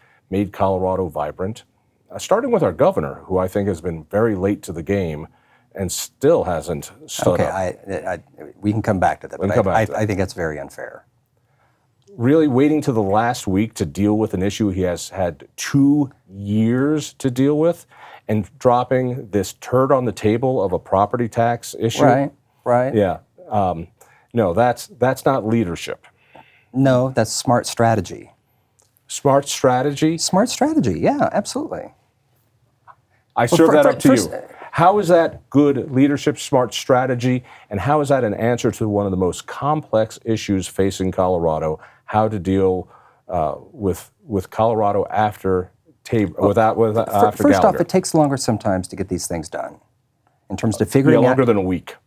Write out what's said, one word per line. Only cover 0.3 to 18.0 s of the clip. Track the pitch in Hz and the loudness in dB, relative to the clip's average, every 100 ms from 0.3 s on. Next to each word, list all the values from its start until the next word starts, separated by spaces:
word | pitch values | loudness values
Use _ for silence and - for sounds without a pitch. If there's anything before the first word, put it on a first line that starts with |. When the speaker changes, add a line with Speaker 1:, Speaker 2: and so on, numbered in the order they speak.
Speaker 1:
made | 95 101 | -4 -2
Colorado | - 98 95 92 92 90 | -2 0 0 0 -2 -4
vibrant," | 76 73 76 92 110 - _ _ _ _ | -4 -6 -6 -8 -8 -16 _ _ _ _
uh, | 98 | -10
starting | - 202 262 | 0 0 2
with | 226 | 0
our | 120 | 0
governor, | 78 160 - 71 65 - | 2 2 2 -4 -8 -4
who | 92 | -2
I | 92 | 0
think | 104 101 | -2 -2
has | 87 | -2
been | 90 80 | -6 -8
very | 76 101 117 | -4 0 0
late | 98 98 101 | 2 0 -2
to | - | -6
the | 85 | -8
game | 80 101 87 76 78 _ _ _ _ | -4 -2 -2 -6 -12 _ _ _ _
and | - 95 | -8 -6
still | - - _ 139 160 | -6 -12 _ 2 2
hasn't | 87 82 80 76 - - - | 0 -4 -4 -8 -8 -18 -14
stood | - 95 87 | -4 0 0
Speaker 2:
Okay, | 67 | 0
Speaker 1:
up. | |
Speaker 2:
I, | 92 92 - - 92 95 | -2 -6 -6 -8 -8 -6
I, | 92 - - 73 - | -10 -12 -20 -20 -6
we | 104 | -2
can | 107 | -2
come | 104 98 | 0 -2
back | 87 73 | -2 -4
to | - | -10
that, | - | -6
Speaker 1:
We | 95 | -2
can | 110 | 0
Speaker 2:
but | |
Speaker 1:
come | 98 | 2
Speaker 2:
I, | 104 | 0
Speaker 1:
back | 110 | 0
to | |
Speaker 2:
I, | 98 | -2
Speaker 1:
that. | |
Speaker 2:
I | 107 | -2
think | 95 | -2
that's | 92 | -4
very | - 82 73 | -4 -6 -6
unfair. | 71 - - - _ _ _ _ _ _ _ _ _ _ _ | -12 -14 -16 -18 _ _ _ _ _ _ _ _ _ _ _
Speaker 1:
Really | 202 117 160 151 | -2 2 4 4
waiting | 123 147 151 | 4 4 2
to | 143 | 0
the | 113 | 0
last | 98 104 117 - - | 2 2 0 -2 -2
week | 95 113 | 0 0
to | - 82 | -2 -6
deal | 78 104 107 | 0 0 2
with | 110 | 0
an | 95 | -2
issue | 98 - 104 | -2 0 -2
he | 95 | 0
has | 90 85 - | -2 -4 -8
had | 95 90 80 - - | -4 -4 -6 -14 -14
two | - 143 139 147 139 - _ | -2 2 4 2 0 -8 _
years | 98 101 107 110 123 139 151 143 | -12 -4 0 2 0 0 -2 -6
to | - 135 | -6 -4
deal | 123 139 151 | 0 0 2
with | 165 170 - - | 0 -2 -8 -20